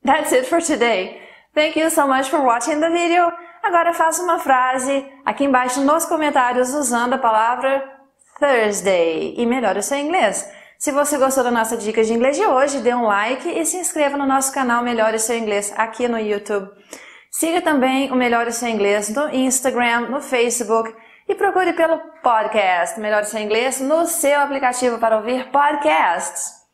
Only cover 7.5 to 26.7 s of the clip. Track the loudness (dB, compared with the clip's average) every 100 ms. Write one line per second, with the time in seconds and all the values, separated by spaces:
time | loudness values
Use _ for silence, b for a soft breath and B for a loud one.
7.5 | 0 0 -2 -4 -16 _ _ _ -2 2
8.5 | 2 2 0 0 2 2 0 -4 -2 -2
9.5 | 0 0 -2 -2 -4 -2 0 0 -2 -10
10.5 | B B B -4 0 0 2 2 2 0
11.5 | 0 0 -2 -4 0 2 2 2 2 2
12.5 | 2 2 0 0 0 2 2 0 -2 -4
13.5 | -4 -4 -4 -6 0 0 0 0 0 0
14.5 | -2 0 0 0 0 0 0 -2 -2 -2
15.5 | -2 -4 -4 -4 -2 -2 -2 -2 -4 -2
16.5 | -4 -6 -18 B B B B B -4 -2
17.5 | 0 0 2 2 0 0 0 0 0 -2
18.5 | -4 -4 0 2 0 0 -4 -2 0 0
19.5 | 0 -2 0 0 0 -2 -6 -2 0 0
20.5 | 0 0 0 -2 -8 B B _ -2 0
21.5 | 2 0 2 0 0 -4 -4 0 2 0
22.5 | 0 2 2 0 -4 -2 -2 -2 -6 -2
23.5 | 0 0 -2 0 0 0 0 2 2 0
24.5 | 0 -2 0 -2 0 2 2 0 -4 0
25.5 | 2 2 2 0 2 2 0 -4 -10 -12
26.5 | -14 _